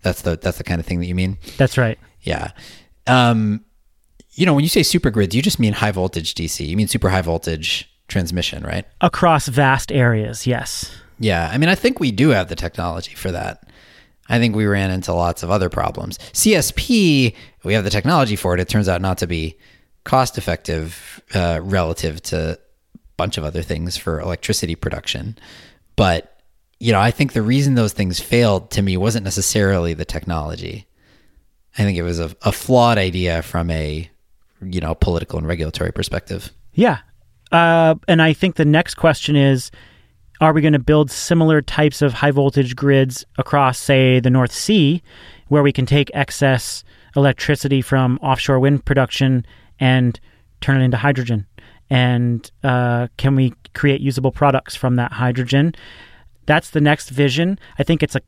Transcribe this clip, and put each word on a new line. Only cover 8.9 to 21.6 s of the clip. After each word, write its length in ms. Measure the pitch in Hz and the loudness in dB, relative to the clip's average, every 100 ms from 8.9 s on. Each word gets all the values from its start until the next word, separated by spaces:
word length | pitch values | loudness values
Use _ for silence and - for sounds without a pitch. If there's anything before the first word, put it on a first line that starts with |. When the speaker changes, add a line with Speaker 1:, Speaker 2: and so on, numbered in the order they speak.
| - | -2
Speaker 2:
Across 460 | 175 - 175 156 139 | -2 2 2 2 0
vast 440 | 123 135 131 - | 2 2 2 0
areas, 540 | 143 120 113 107 113 - | 2 2 2 -2 -6 -4
yes. 440 | 120 - - - - - _ | -4 -4 -10 -12 -16 -20 _
Speaker 1:
Yeah, 320 | 110 85 82 | -2 0 -2
I 60 | 120 | 0
mean, 100 | 160 | 0
I 60 | |
think 260 | 190 - 262 | 2 0 0
we 120 | 143 | -2
do 180 | 101 147 | 2 4
have 180 | 113 90 | 4 0
the 80 | 85 | -6
technology 580 | 87 - 87 85 - | -8 -6 -6 -6 -10
for 160 | - 98 | -10 -8
that. 360 | 87 101 - - - _ - _ _ _ | -6 -8 -10 -18 -20 _ -20 _ _ _
I 80 | 117 | 0
think 180 | 117 107 | 2 2
we 80 | |
ran 260 | 107 101 98 | 2 2 0
into 220 | 92 90 | -2 -2
lots 300 | 85 87 85 | -2 0 -2
of 80 | 87 | -2
other 180 | 101 90 | 0 0
problems. 500 | - - - - - - | -2 -4 -6 -10 -12 -12
C 220 | - - | -2 2
S 180 | 202 - - | 2 0 -4
P, 580 | - 233 185 143 123 - - _ | 0 2 4 4 2 -2 -20 _
we 120 | - | -2
have 100 | 110 | 0
the 60 | 98 | 0
technology 460 | 104 104 170 131 104 | -2 0 2 2 0
for 180 | 92 | -2
it. 60 | 87 | -2
It 100 | 92 | 0
turns 180 | 107 95 | 0 0
out 140 | 87 | 0
not 160 | 95 90 | -2 -4
to 80 | 87 | -4
be 320 | 85 80 - _ _ _ _ | -4 -6 -10 _ _ _ _
cost 340 | - 131 127 - | -2 0 0 -4
effective, 840 | - 87 - 82 80 85 - - _ | -6 -6 -4 -6 -6 -12 -20 -20 _
uh, 260 | 104 87 82 | -2 -2 -2